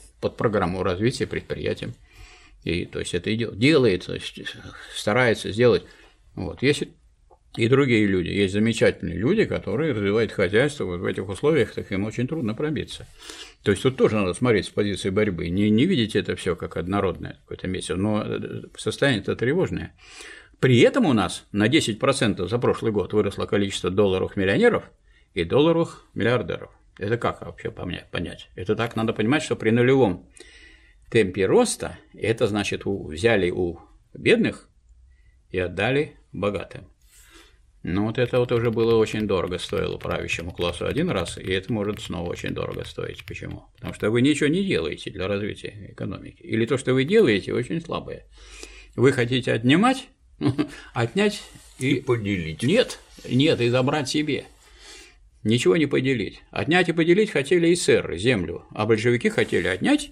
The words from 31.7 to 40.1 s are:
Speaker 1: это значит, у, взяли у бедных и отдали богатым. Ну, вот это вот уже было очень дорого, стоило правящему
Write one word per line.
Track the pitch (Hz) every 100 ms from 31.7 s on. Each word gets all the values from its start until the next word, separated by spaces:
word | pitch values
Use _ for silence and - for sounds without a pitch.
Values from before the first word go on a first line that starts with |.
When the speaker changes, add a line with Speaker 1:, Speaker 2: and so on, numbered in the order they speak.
| - 82 85 _
Speaker 1:
это | - 101 117 110
значит, | 104 104 98 -
у, | 101 65
взяли | 78 117 107 90
у | - 87 82 - _ _
бедных | - 139 226 143 - _ _ _ - - _ _ _ _
и | 92
отдали | 90 85 110 139 151 - _
богатым. | - 104 95 - - - _ _ _ - - - _ _ _
Ну, | - 92 110
вот | 113
это | 120 127
вот | 123
уже | 117 117
было | 113 113 113
очень | 107 110 104
дорого, | 92 90 87
стоило | - 90 85 90
правящему | 85